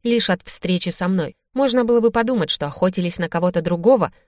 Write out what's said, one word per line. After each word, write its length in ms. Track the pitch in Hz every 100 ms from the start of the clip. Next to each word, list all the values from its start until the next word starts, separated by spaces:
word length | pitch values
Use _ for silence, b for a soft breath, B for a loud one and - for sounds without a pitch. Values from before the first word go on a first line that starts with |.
лишь 280 | 240 233 -
от 120 | 180
встречи 460 | - - - 180 180
со 220 | - 180
мной. 260 | 185 147 - _
Можно 300 | 254 277 247
было 160 | 233 240
бы 120 | 226
подумать, 380 | 233 226 247 160
что 160 | - 143
охотились 540 | - 185 185 180 -
на 80 | 170
кого-то 340 | 170 180 175
другого, 520 | 165 175 208 254 160 -